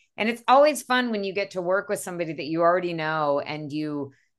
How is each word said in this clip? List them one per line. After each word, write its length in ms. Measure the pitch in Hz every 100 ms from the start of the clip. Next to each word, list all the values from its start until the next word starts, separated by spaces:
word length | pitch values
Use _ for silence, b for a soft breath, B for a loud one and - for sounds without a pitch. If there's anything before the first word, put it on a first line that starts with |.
| b -
And 120 | 214
it's 160 | 233 -
always 360 | 262 302 285
fun 280 | - 254 247
when 140 | 220
you 80 | 196
get 200 | 185 196
to 100 | 180
work 260 | 175 190 196
with 100 | 202
somebody 360 | 190 175 165
that 120 | 151 147
you 140 | 165
already 320 | 170 180 175
know 480 | 165 156 156 147 143
and 320 | - 151 151
you, 400 | 151 151 147 139 b b